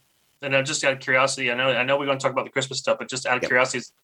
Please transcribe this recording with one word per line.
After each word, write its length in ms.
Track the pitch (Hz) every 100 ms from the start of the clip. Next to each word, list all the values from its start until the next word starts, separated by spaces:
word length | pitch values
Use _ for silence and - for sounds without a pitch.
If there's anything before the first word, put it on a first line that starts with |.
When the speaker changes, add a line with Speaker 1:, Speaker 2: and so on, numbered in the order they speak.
| _ _ _ _
Speaker 1:
and 120 | 139 135
I'm 80 |
just 180 | 135 151
out 100 | 143
of 60 | 131
curiosity, 500 | 135 131 135 135 127
I 40 |
know, 160 | 120 135
I 120 | 120
know 160 | 127 139
we're 80 | 139
gonna 120 | 135
talk 140 | 131
about 120 | 123
the 60 | 120
Christmas 280 | - 135 135
stuff, 200 | - 110
but 100 | 113
just 180 | 127 -
out 100 | 123
of 60 |
Speaker 2:
Yep. 80 | 110
Speaker 1:
curiosity, 340 | 123 127 127 117 _